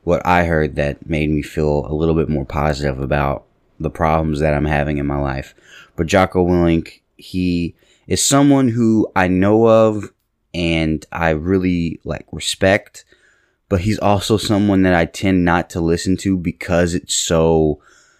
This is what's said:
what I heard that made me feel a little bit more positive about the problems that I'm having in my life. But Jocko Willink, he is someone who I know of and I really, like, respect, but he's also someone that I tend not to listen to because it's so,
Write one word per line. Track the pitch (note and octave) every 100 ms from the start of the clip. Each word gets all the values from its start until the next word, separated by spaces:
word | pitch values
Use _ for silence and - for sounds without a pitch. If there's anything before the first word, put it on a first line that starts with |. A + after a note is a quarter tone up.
what | - F2 -
I | F2 E2+
heard | D#2+ D2+ C2+
that | C#2+ C#2+ -
made | D#2+ D2+
me | D2+
feel | C#2+ - D2+ D2 -
a |
little | D2+ E2 D#2+
bit | D2+
more | D2+ C2+
positive | D2 D2+ C2+ C#2+ C2
about | C2+ C#2+ C#2 B1+ - _ _ _
the | D#2
problems | - D#2+ D#2+ D#2 D2
that | D#2
I'm | D2 D2+
having | D2 D2 C#2+
in | C#2+
my | C#2+
life. | C#2 C2+ - - _ - - -
But | E2
Jocko | G2 F#2 F#2 F2
Willink, | F2+ E2+ E2 D#2+ - _ _
he | - F#2+ F2+ F2 E2+ - _ _ -
is | F#2
someone | - C#3 C#3+ C#3 C3
who | A#2 A2+ A2 - -
I | F#2
know | F#2 G2 G#2+ A2+
of | A2 A2 G#2+ G2 _ _ _ _
and | E2+ E2+ E2 D#2+ D#2 -
I | F2 E2+
really, | D#2 E2+ F#2+ F#2 F2 E2+ D2+
like, | - D2+ -
respect, | D#2 - - F#2+ G2+ - - _ _ _ _ _ _ _
but | G2
he's | G2 G#2
also | G2 G2+ - G#2+
someone | - G#2 G2+ F#2+
that | F#2
I | F2 E2+
tend | - G2 F#2 E2+
not | F2 -
to | F#2
listen | E2 E2+ - F2+
to | G2+ F#2+
because | E2+ - - F2 F2
it's | E2+ -
so, | - - E2 D#2+ D#2+ D#2 D2+ _ _ _ _